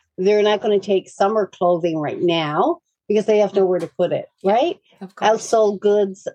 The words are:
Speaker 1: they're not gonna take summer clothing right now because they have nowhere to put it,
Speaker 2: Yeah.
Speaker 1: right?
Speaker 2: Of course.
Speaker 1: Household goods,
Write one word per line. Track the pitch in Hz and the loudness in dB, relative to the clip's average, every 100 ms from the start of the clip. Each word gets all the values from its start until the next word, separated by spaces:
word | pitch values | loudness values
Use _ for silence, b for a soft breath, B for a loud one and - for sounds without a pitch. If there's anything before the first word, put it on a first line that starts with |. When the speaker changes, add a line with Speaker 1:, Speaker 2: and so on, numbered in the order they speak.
| b - | b -4
Speaker 1:
they're | 185 208 | 0 2
not | 208 208 | 2 0
gonna | 220 202 | 0 -2
take | 196 190 - | 0 -2 -2
summer | - 202 220 196 | -2 0 0 -4
clothing | - 175 175 170 160 | -2 0 0 -2 -6
right | 147 - | -6 -4
now | 175 165 151 156 254 339 _ _ - | -2 0 -2 0 0 -2 _ _ -4
because | 214 208 | -2 2
they | 208 | 2
have | 202 | 2
nowhere | 196 185 180 | 2 0 0
to | 165 - | -4 -4
put | 175 | -2
it, | 147 - _ | -4 -8 _
Speaker 2:
Yeah. | 190 | -2
Speaker 1:
right? | 220 330 - _ B | 0 0 -4 _ B
Speaker 2:
Of | 185 - | -20 -2
course. | 208 | 0
Speaker 1:
Household | 220 - 226 208 202 | 0 0 2 2 0
goods, | 208 208 196 185 - | 0 2 0 -4 -12